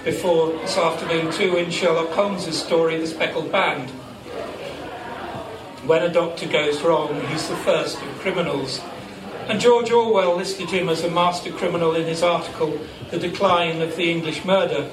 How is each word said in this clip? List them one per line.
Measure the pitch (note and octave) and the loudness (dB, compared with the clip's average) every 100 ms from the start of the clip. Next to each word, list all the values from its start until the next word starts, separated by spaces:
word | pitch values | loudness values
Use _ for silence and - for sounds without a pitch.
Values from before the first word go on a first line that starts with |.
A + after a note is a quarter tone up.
before | E3 C#3+ F#3 E3 D#3+ D#3+ | -4 0 2 4 4 0
this | - F#3+ | -2 2
afternoon | E3 E3 E3 E3 D#3+ | 2 0 -2 0 0
too, | D#3+ F#3+ F3 | 0 2 2
in | E3+ | 0
Sherlock | - F3+ E3 E3 | 0 2 2 2
Holmes's | - G3+ F#3+ E3 D3 | 2 0 0 -4 -4
story, | - E3+ E3 D#3+ | 2 4 4 2
The | D#3+ | -2
Speckled | - D#3+ E3+ D3+ | -2 -2 0 0
Band. | G3 E3+ C#3+ B2+ - - - - - - - - - - - - - - - - - - - C3 | 2 2 0 -6 -12 -14 -16 -12 -10 -8 -10 -12 -10 -12 -10 -10 -10 -10 -10 -10 -12 -14 -8 0
When | D#3+ | 2
a | E3+ | 2
doctor | E3+ E3+ - E3 | 0 0 -4 -2
goes | D#3 D3 D3 | 0 0 0
wrong, | E3+ D#3 D3+ D3 C3+ | 2 2 0 -4 -4
he's | D#3+ - | -4 -4
the | - | -2
first | - D#3+ - - | 2 2 0 -6
of | - - | -10 -6
criminals. | G3 F3+ D#3+ C#3+ C#3 - - - - - - - - | -4 -2 -2 -2 -4 -8 -10 -12 -14 -14 -12 -10 -4
And | G#3 | 4
George | A#3+ A#3+ A3+ | 6 6 6
Orwell | A#3 A3+ F#3+ F3+ F3 | 4 6 4 4 2
listed | F#3 - F3 | 0 -4 -2
him | F#3 E3+ | 0 2
as | D#3+ | 0
a | E3+ | 2
master | E3+ F3 F3 - | 4 4 2 -6
criminal | - - E3+ E3 | -4 -2 2 2
in | E3 D#3+ | 2 0
his | E3 | 2
article, | F3 E3 - - D#3 D3 - - - | 2 2 -2 -2 -2 -2 -8 -12 -6
The | F3 | -4
Decline | F3 - G3 F3 E3 E3 | -4 2 4 4 2 0
of | E3 - | -2 0
the | E3+ | 0
English | E3 D#3 - | 0 -2 -4
Murder. | F#3 F#3+ E3 C#3+ C3+ | 2 2 4 0 -4